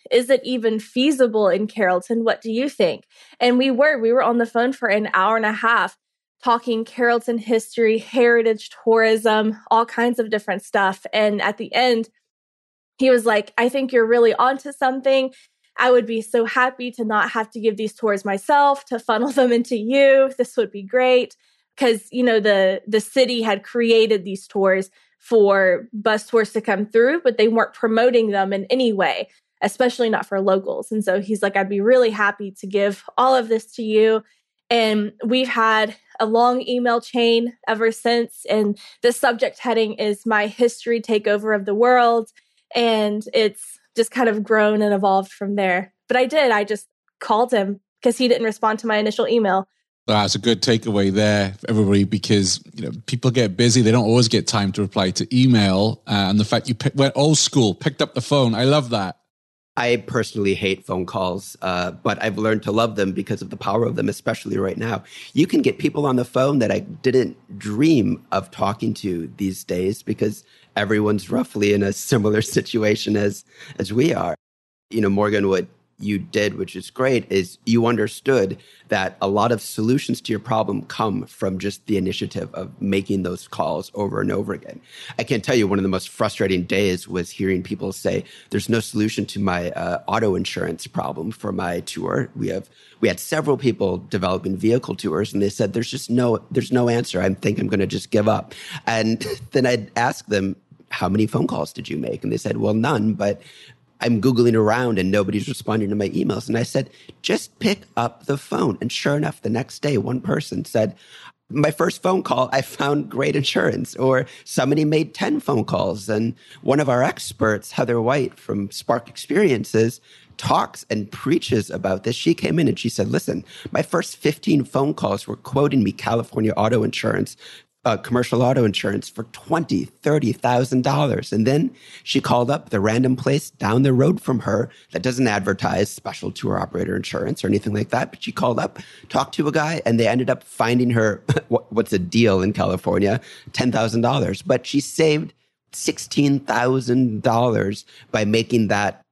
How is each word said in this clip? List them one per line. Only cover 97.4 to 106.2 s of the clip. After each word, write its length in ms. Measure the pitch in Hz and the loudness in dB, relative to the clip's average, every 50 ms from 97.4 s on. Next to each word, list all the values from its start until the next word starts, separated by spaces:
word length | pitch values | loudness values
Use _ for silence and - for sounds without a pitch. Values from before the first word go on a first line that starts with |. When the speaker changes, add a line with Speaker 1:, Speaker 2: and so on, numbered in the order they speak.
| - 98 101 95 | -2 -2 -2 -2
Speaker 3:
I'm 100 | 101 101 | -2 -2
gonna 180 | 104 98 95 | 0 -2 -2
just 240 | 95 - 95 - - | -2 -4 -8 -6 -2
give 180 | - 107 101 110 | 0 2 2 2
up." 260 | - - - - - - - - 170 151 - | 0 0 -4 -10 -16 -18 -16 -14 -14 -6 -4
And 380 | 117 117 110 110 110 113 113 - - - - | -2 0 0 0 0 -2 -2 -4 -8 -8 -10
<laughs> 140 | 120 - | -12 -2
then 120 | - 139 127 | 0 2 2
I'd 260 | 123 123 117 104 - - | 2 0 0 -4 -4 -2
ask 300 | 117 120 127 - - - | 0 0 0 -2 -4 -6
them, 300 | - 104 98 95 98 - - _ _ - _ - _ | -2 -2 -2 -2 -2 -6 -8 _ _ -20 _ -18 _
"How 180 | - - 90 90 | -6 -4 -2 0
many 180 | 95 107 107 | 2 2 0
phone 200 | 107 - 117 160 | 0 0 -2 -2
calls 260 | - - - - - | -2 -2 -4 -6 -8
did 160 | - - - - | -8 -14 -12 -10
you 80 | - | -8
make?" 260 | - - - - - | -6 -6 -6 -6 -6
And 80 | - 104 | -6 -6
they 60 | 107 | -6
said, 220 | 110 - 104 110 110 | -4 -4 -4 -4 -2
"Well, 160 | 107 104 104 | -2 0 0
none, 400 | 110 113 143 156 110 104 110 104 | 0 0 0 0 0 0 -2 -2
but 260 | 90 101 101 101 - - - - - - - - _ _ _ _ _ | -2 -2 -4 -4 -6 -10 -20 -20 -20 -20 -20 -20 _ _ _ _ _
I'm 180 | - 117 120 107 | -2 0 0 2
Googling 340 | 98 135 127 117 120 120 113 | 2 2 2 4 4 4 4
around 440 | 110 107 107 110 120 123 123 110 92 | 4 2 2 2 0 0 0 0 0
and 120 | 90 95 | 0 0
nobody's 380 | 98 104 98 98 95 104 90 - | 0 0 0 0 -2 -4 -4 -6
responding 400 | - - - - 107 110 104 98 | -8 -8 -6 -4 -2 -2 -2 -2
to 60 | 104 | -2
my 160 | 104 101 98 | -2 -4 -2
emails." 380 | - - | -2 -2